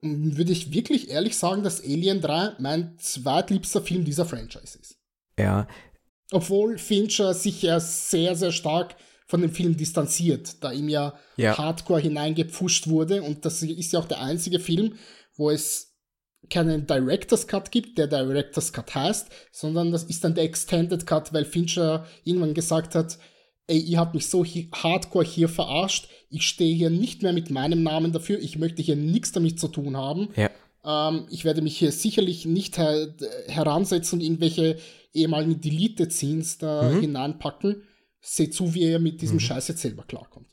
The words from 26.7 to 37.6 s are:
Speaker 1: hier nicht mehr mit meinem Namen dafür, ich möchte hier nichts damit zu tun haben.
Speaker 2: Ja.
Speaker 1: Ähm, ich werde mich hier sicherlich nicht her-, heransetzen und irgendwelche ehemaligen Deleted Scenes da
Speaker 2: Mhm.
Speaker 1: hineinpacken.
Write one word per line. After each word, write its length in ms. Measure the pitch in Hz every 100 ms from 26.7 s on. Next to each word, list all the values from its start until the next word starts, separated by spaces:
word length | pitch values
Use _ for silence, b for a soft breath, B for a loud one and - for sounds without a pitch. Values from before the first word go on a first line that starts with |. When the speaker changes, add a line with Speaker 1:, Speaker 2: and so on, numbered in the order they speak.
Speaker 1:
hier 160 | 165 165
nicht 320 | 170 233 -
mehr 100 | 190
mit 180 | 175 165
meinem 320 | 135 139 165
Namen 300 | 165 156 165
dafür, 260 | 165 165 202
ich 200 | - 156
möchte 220 | 165 165
hier 140 | 165
nichts 380 | 147 151 196 -
damit 260 | - 165 165
zu 80 | 151
tun 300 | 156 143 135
haben. 320 | 135 156 208 202
Speaker 2:
Ja. 140 | 107 B B _
Speaker 1:
Ähm, 420 | - 151 156 160 -
ich 140 | 170
werde 180 | 160 156
mich 140 | 156 147
hier 140 | 160
sicherlich 560 | 143 214 214 190 170 160
nicht 320 | 170 190 -
her-, 340 | 156 151 156 156 214 127 -
heransetzen 720 | 147 151 151 196 180 170 175
und 40 |
irgendwelche 540 | 160 165 165 165 160 160 B B B
ehemaligen 480 | 151 165 156 156 160
Deleted 520 | 156 151 214 - 165
Scenes 460 | - 139 156 160 -
da 320 | 156 151 127
Speaker 2:
Mhm. 100 | 160
Speaker 1:
hineinpacken. 840 | 160 139 139 156 151 -